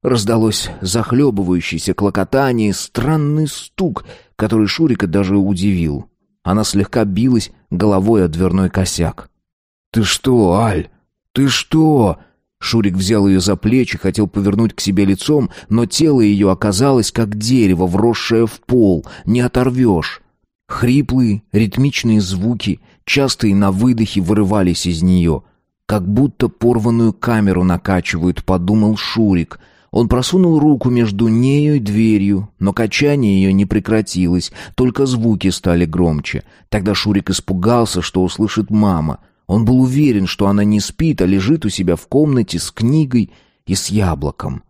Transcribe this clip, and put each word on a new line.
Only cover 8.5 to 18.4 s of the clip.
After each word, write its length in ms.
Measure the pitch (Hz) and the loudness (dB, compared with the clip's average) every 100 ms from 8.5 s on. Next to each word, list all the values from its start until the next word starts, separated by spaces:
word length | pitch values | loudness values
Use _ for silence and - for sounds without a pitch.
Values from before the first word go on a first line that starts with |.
| 90 92 | 0 0
косяк. 600 | - 90 - 82 - - _ _ _ _ _ _ | 0 -2 -2 -4 -4 -20 _ _ _ _ _ _
"Ты 120 | 117 | -2
что, 500 | 101 - 131 123 98 | 0 -2 2 2 4
Аль? 360 | 92 113 98 - _ _ _ _ | 2 0 -2 -6 _ _ _ _
Ты 160 | - 139 | -2 0
что?" 680 | - - 160 160 147 104 80 - _ _ _ | -2 -2 2 4 4 2 -2 -10 _ _ _
Шурик 340 | - 113 101 92 | -2 0 0 0
взял 320 | 95 110 98 | 0 2 4
её 120 | 95 | 2
за 160 | 90 95 | 2 -2
плечи, 420 | 107 127 123 - | 0 0 0 -2
хотел 300 | 98 92 98 | -4 -2 -2
повернуть 480 | 104 101 101 113 - | 0 -2 0 -2 -2
к 60 | |
себе 240 | - 95 98 | -2 0 2
лицом, 440 | 95 - 151 110 - - | 0 0 0 -2 -8 -4
но 160 | 110 117 | -2 -2
тело 340 | - 160 135 | 0 2 4
её 300 | 104 101 101 | 4 4 2
оказалось 640 | 92 107 95 139 131 107 | 2 -2 0 2 2 0
как 260 | - 113 104 | -2 -4 -4
дерево, 500 | 107 131 104 87 90 | 0 2 4 2 0
вросшее 600 | 92 117 113 - 113 | 2 0 0 -2 0